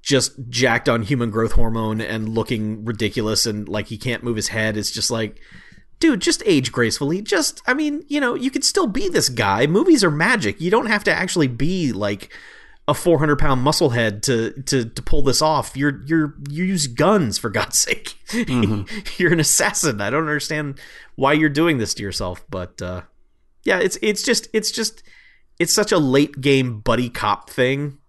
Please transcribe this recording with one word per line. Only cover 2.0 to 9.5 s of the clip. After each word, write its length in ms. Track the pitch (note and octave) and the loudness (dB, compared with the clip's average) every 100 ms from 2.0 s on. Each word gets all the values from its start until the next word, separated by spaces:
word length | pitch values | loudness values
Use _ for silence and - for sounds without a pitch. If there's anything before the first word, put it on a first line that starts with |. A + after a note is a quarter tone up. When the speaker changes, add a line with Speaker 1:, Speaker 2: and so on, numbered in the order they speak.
Speaker 1:
and 280 | A2 A2 A2 | -4 -6 -2
looking 560 | A2 G#2+ A#2 G#2+ A2 | -4 -2 -4 -4 -6
ridiculous 600 | A2 G#2+ G#2+ A#2+ A2 G#2+ | -6 -4 -2 -2 -2 0
and 220 | A#2 G#2 G#2 | -2 -4 -4
like 200 | G#2 G2+ | -6 -6
he 100 | G#2+ | -8
can't 260 | B2 A#2 | -6 -4
move 120 | A#2+ A2 | -4 -4
his 120 | - | -4
head. 280 | A2 A2 G#2+ | -2 -2 -2
It's 140 | G2+ | -6
just 200 | A2+ - | -4 -4
like, 300 | A#2 A2 - - - - - - - | -2 -6 -8 -20 -20 -20 -20 -20 0
dude, 220 | E4 A#3+ | 2 2
just 200 | E4+ D#4+ | 0 0
age 260 | A3 D3+ B2 | 2 2 2
gracefully. 500 | - A2+ - C#3+ F3+ | 0 -2 0 -4 -4
Just, 400 | G#3+ G#3 D4 - - | -2 -2 -2 -4 -4
I 60 | |
mean, 300 | C4+ D4+ D4 - | -2 -2 -4 -4
you 140 | D4 | -2
know, 120 | C4 | -2
you 160 | - C4 | -2 -4
could 140 | C4+ | -2
still 240 | - G4+ D4 | 0 0 0
be 220 | F#3 G3+ | 0 0
this 180 | E3+ C#3 | 0 0
guy. 400 | A#2 G#2 | 0 0